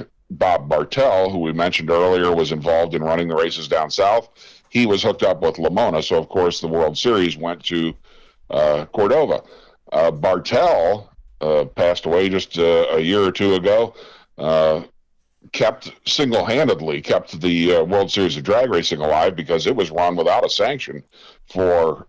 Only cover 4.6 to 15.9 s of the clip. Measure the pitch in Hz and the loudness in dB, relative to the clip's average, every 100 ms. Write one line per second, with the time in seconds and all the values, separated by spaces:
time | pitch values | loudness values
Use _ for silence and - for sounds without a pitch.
4.6 | _ 120 113 98 107 95 101 85 82 82 | _ 0 2 2 0 0 0 2 -2 0
5.6 | 80 95 110 80 - 85 80 95 87 - | -2 0 0 0 0 -2 0 0 0 -2
6.6 | 82 82 78 76 123 107 87 76 85 85 | -4 0 0 0 0 2 0 -2 -8 -8
7.6 | - 85 82 - - - - _ - 71 | -6 -4 -4 -6 -18 -20 -20 _ -6 0
8.6 | 76 73 80 110 104 151 123 76 - - | 2 0 -2 -2 2 2 0 -2 -6 -20
9.6 | - _ - 76 82 76 95 92 - 120 | -20 _ -4 0 0 2 0 0 0 2
10.6 | 170 107 82 107 - - - - 78 76 | 4 4 2 0 -6 -20 -20 -6 0 0
11.6 | 69 - 87 87 82 87 95 92 - 85 | 0 0 0 0 0 0 2 -2 -4 0
12.6 | 85 85 82 80 80 101 95 90 101 92 | 2 2 2 0 0 0 0 0 0 2
13.6 | 95 110 117 - - - _ - 76 80 | 2 2 0 -6 -20 -20 _ -6 0 2
14.6 | 78 80 - _ _ _ _ _ _ - | 2 0 -4 _ _ _ _ _ _ -2
15.6 | 110 - - | -2 -2 -10